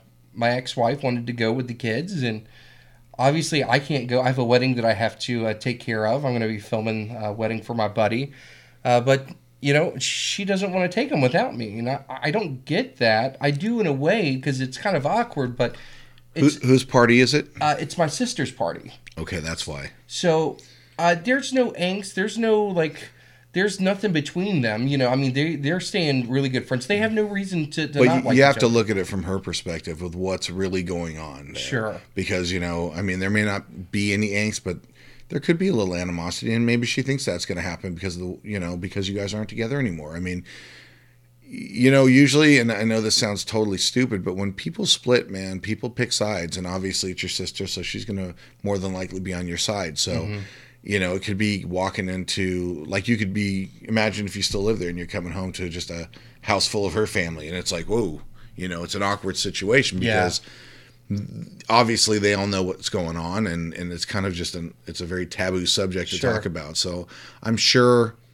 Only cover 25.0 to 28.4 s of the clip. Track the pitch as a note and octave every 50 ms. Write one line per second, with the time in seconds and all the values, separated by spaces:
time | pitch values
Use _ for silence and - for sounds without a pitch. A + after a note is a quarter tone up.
25 | B2+ B2 B2+ C3+ C#3 C3 B2+ C#3 D3 E3 D#3+ C#3+ C#3 C#3+ F3 F#3 - - - F#3+
26 | E3 D3 C#3 C3 A#2 A2+ C3 C#3 C#3 C3 B2+ B2+ - - C3 A#2+ - - G3+ G3+
27 | A3 A3+ A3 G#3+ G#3+ G#3 G3+ G3 G3 F#3 F#3 E3 D3+ C#3+ - E3 D3+ C#3+ C#3+ C#3+
28 | B2 B2+ C3 C3 - A#2 B2 C3